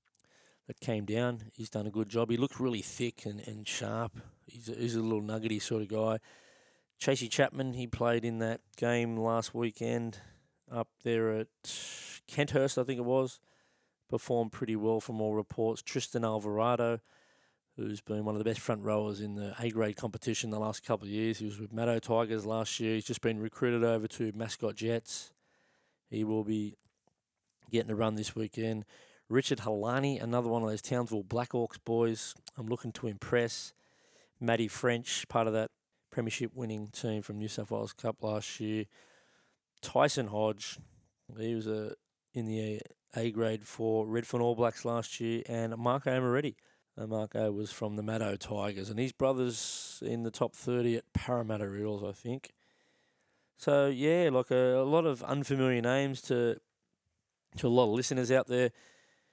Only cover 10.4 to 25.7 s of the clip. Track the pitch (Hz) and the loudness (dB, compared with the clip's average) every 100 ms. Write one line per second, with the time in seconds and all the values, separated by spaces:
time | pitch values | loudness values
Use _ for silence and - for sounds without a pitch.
10.4 | _ _ - 120 113 _ 123 113 113 110 | _ _ -8 -6 -6 _ 0 2 2 0
11.4 | 110 _ - - - - - - - - | -4 _ -10 -10 -10 -12 -14 -16 -6 -2
12.4 | 147 147 135 - 123 123 123 131 131 - | 2 4 2 2 0 0 2 2 2 -4
13.4 | _ _ _ _ _ _ _ 113 - 120 | _ _ _ _ _ _ _ -4 0 0
14.4 | 113 - 117 110 110 113 - 110 107 107 | 0 -2 -2 0 2 2 0 -2 0 0
15.4 | 104 - 113 113 - 139 - 120 113 110 | -2 0 0 -2 -4 -6 -4 -2 0 0
16.4 | 104 104 117 120 117 117 - _ _ _ | -2 2 4 4 2 0 -6 _ _ _
17.4 | _ _ _ - 107 104 - 107 107 107 | _ _ _ -8 -6 -6 -4 -2 0 0
18.4 | 107 110 - 110 107 107 107 101 104 104 | -2 -2 -2 -2 0 0 0 -4 -6 -6
19.4 | 101 98 117 113 107 101 117 - - 110 | -8 -4 -2 0 0 0 -6 -4 -4 -2
20.4 | 113 107 107 104 - 110 101 104 113 110 | -2 -2 -2 -4 -2 -2 -2 -2 0 0
21.4 | 107 101 107 110 117 117 - 113 113 110 | -4 -8 -8 0 2 2 2 2 2 0
22.4 | 104 110 107 - 113 110 - 120 120 107 | -2 -2 -2 -2 0 0 -2 -2 0 0
23.4 | 110 - 127 120 117 113 107 - 113 104 | -4 0 2 4 4 2 0 -2 -4 -2
24.4 | 113 - 113 104 113 117 - - - _ | -6 -4 -4 -2 0 -2 -2 -10 -12 _
25.4 | _ _ _ | _ _ _